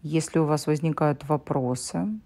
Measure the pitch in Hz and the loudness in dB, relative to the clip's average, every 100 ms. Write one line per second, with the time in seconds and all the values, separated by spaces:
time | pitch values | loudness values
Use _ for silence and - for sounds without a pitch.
0 | 156 156 156 165 156 151 147 151 160 151 | 0 -2 0 0 2 2 2 0 0 2
1 | 151 143 139 151 - 143 127 127 - 165 | 2 0 0 -2 0 -2 0 -2 -4 -4
2 | 196 214 | -2 -4